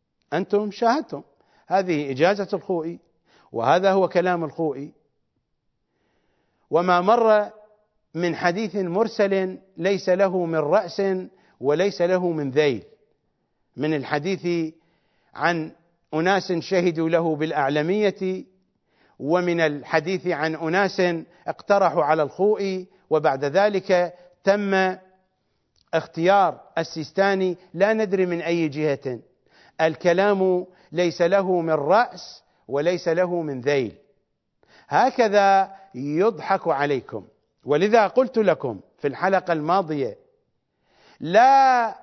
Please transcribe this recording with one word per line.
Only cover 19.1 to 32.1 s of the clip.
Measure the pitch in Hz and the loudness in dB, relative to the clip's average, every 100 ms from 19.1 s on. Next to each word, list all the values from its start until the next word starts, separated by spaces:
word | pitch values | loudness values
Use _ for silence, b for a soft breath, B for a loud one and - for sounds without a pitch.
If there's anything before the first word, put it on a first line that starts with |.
| - | -10
ومن | 139 175 175 170 | -2 0 0 0
الحديث | 160 147 123 160 156 190 180 | 0 -2 -2 -2 -2 -4 -4
عن | 147 151 | -4 -4
أناس | 156 160 180 190 185 180 170 - b - | -4 -2 0 0 0 0 -2 -8 b -12
اقترحوا | - - 202 185 170 | -8 0 2 2 2
على | 147 160 | 0 0
الخوئي، | 139 - 202 208 196 185 185 b b | 0 0 0 0 -2 -6 -10 b b
وبعد | 156 151 135 | 0 0 0
ذلك | 143 165 214 196 185 180 175 - b b | 0 2 2 0 0 0 0 -6 b b
تم | 196 202 202 190 190 180 _ _ _ _ _ _ _ _ - | 0 0 2 0 0 -4 _ _ _ _ _ _ _ _ -4
اختيار | 165 - 165 170 202 175 - - - | -4 -4 -2 2 4 2 -2 -10 -8
السيستاني، | 165 160 147 - 196 196 185 170 b | -6 -8 -8 0 0 0 -2 -6 b
لا | 160 202 | -2 0
ندري | 220 208 190 180 | 0 -2 -2 -2
من | 170 | -2
أي | 160 170 156 | -2 -2 -2
جهة. | 139 151 139 135 120 - _ _ b b - | -2 -2 -2 -6 -10 -14 _ _ b b -2
الكلام | 165 156 175 175 202 196 190 180 185 b b | -2 0 0 2 2 2 2 0 -4 b b
ليس | 156 175 165 | -2 -2 2
له | 170 196 190 180 | 2 2 2 0
من | 165 | 0
رأس | 156 143 202 247 | 0 2 2 2